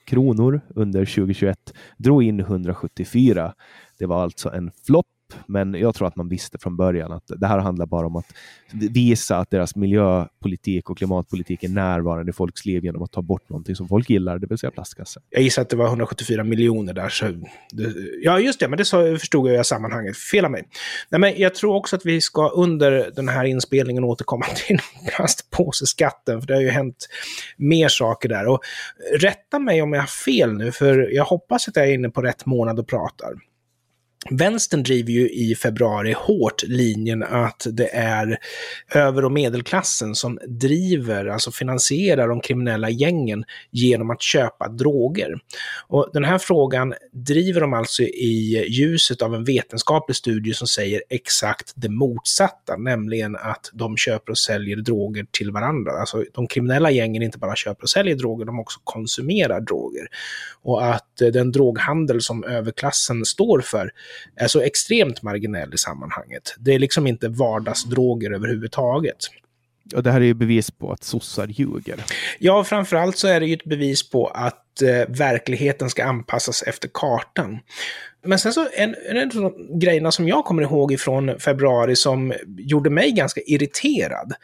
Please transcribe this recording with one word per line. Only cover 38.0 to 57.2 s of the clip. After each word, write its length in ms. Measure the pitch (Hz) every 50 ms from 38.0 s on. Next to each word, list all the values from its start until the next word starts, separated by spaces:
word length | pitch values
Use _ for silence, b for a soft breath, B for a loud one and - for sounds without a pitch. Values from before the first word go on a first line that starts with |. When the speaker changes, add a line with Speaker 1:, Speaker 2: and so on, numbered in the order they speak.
| 113 113 110 107 107 110 113 - B B B B B B B B B B -
Speaker 2:
över- 320 | 147 143 135 131 135 135
och 60 | 127
medelklassen 840 | 139 147 143 120 117 123 120 - - 190 - - - - 113 107 107
som 240 | - - 120 120 - - -
driver, 800 | 120 117 135 135 151 170 185 185 180 147 123 113 107 98 101
alltså 260 | 101 101 123 - 120
finansierar 760 | - - 135 127 131 123 - - 139 160 196 196 160 135 120 117
de 140 | 120 120
kriminella 480 | - - 131 123 123 120 113 107 110 110
gängen 540 | 117 120 143 165 180 165 135 110 104 104 107 B B B B B
genom 380 | - 120 123 127 120 110 113 113
att 120 | 117 -
köpa 460 | - - - 147 123 - - - - -
droger. 680 | 113 113 131 151 143 135 117 131 165 202 - - 80 - _ _ B B B B B B B B
Och 220 | - 143 143 - -
den 100 | 147 139
här 140 | 151 180 185
frågan 560 | - - 180 156 139 131 127 127 127 131 - - _ - -
driver 480 | 127 120 139 143 160 180 190 175 170
de 120 | 156 139 127
alltså 300 | 113 113 - - - 120
i 640 | 110 - - 127 117 113 110 110 110 110 110 95 85
ljuset 520 | 117 127 143 160 165 160 - - 123 -
av 140 | 117 113 117
en 80 | 113 113
vetenskaplig 720 | 131 135 117 - - 113 117 - - 151 156 151 - 127
studie 380 | - - 123 113 110 107 113 110
som 140 | - 120 113
säger 340 | - - 104 98 104 101 - -
exakt 640 | 131 117 - - - - - 104 107 - - - -
det 140 | 127 117 107
motsatta, 880 | 104 117 139 131 120 110 - - - - 196 180 - _ - - - 92
nämligen 580 | 113 131 127 113 107 107 113 113 107 104 107
att 340 | - - 110 107 - - - -
de 240 | 113 113 110 110 113
köper 340 | - 120 110 107 - -
och 60 | 107 -
säljer 400 | - - 110 104 101 101 101 107
droger 480 | 107 120 117 104 101 104 107 104 101 -
till 200 | - - 107 101
varandra. 400 | 101 104 113 135 156 139 104 73
Alltså 320 | 67 82 107 - - 113 - - -
de 140 | - 120 -
kriminella 440 | - 135 123 123 127 139 165 156
gängen 320 | 139 123 113 113 110 110